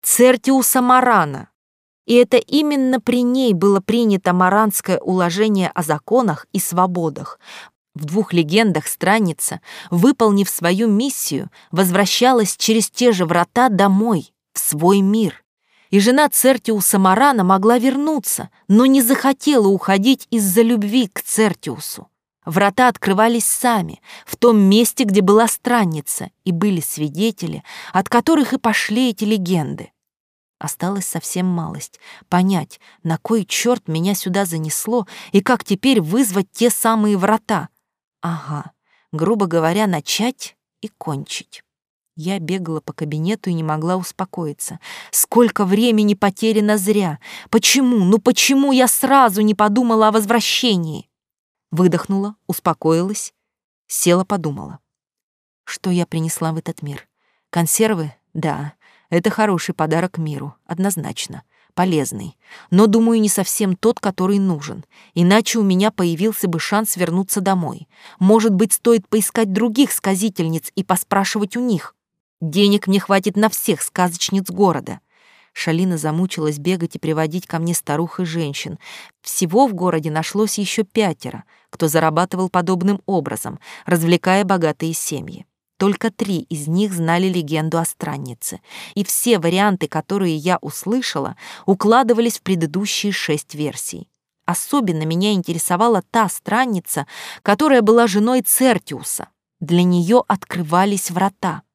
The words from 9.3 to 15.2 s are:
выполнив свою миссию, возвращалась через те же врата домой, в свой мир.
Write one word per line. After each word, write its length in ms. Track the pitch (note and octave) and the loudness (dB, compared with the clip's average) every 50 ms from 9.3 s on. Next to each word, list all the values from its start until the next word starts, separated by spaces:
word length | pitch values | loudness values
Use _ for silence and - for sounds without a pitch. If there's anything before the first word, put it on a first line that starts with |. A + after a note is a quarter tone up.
| D#3 - - - - - _ - - - - - | -2 -4 -6 -8 -8 -10 _ -18 -20 -20 -10 -4
выполнив 580 | F3 E3+ F3+ C4+ - _ A3+ G#3+ G3+ G3 G3 - | 0 4 4 4 4 _ 2 2 4 2 0 0
свою 380 | - - E3+ E3+ F#3 F#3+ A#3 | -2 -2 0 0 0 2 2
миссию, 640 | A3+ G3+ G3+ B3+ C#4+ - - - - D3+ C3 - - _ - - _ | 2 2 2 0 -2 -4 -6 -6 -6 -6 -6 -6 -8 _ -20 -16 _
возвращалась 840 | - E3+ F#3+ F3+ F3 F#3+ G3+ F#3 - - A#3+ B3+ C4 A#3+ G#3+ F3+ - | 0 0 0 2 2 2 2 2 2 2 4 4 4 4 2 0 -2
через 340 | - - - A3 A3+ G#3 - | -4 0 2 2 2 0 -2
те 200 | _ - B3 A#3+ | _ 2 2 2
же 160 | A3 F3+ F3+ | 4 2 0
врата 420 | D#3+ F3 E3+ F3 _ _ A#3+ B3+ B3+ | 2 2 0 0 _ _ 2 2 2
домой, 640 | G#3 F#3 G3+ G3+ F#3+ G3 A3 A#3+ G#3+ D#3+ B2 - _ _ _ _ | 4 2 4 4 4 2 2 2 0 -2 -2 -6 _ _ _ _
в 80 | _ - | _ -6
свой 400 | - - D#3+ D3 E3 F3+ G3+ G3+ | -6 -4 -2 2 4 4 4 4
мир. 420 | F#3+ F#3+ G#3 A3+ | 4 2 2 2